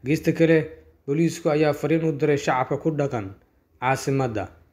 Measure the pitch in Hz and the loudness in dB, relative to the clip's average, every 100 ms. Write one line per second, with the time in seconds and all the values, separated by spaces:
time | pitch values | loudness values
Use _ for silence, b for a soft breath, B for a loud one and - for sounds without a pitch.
0 | 123 156 165 160 165 160 156 - - _ | -2 -2 0 2 4 4 2 -10 -20 _
1 | - 139 165 160 170 151 156 143 147 165 | -6 0 0 0 0 2 2 2 0 0
2 | 160 147 147 143 151 131 131 139 165 147 | 0 0 0 0 0 -2 0 -2 -2 -2
3 | 143 131 98 98 _ _ _ _ 123 135 | -2 -4 -8 -12 _ _ _ _ -2 -2
4 | - 135 131 104 92 - _ | -2 -2 -2 -4 -8 -12 _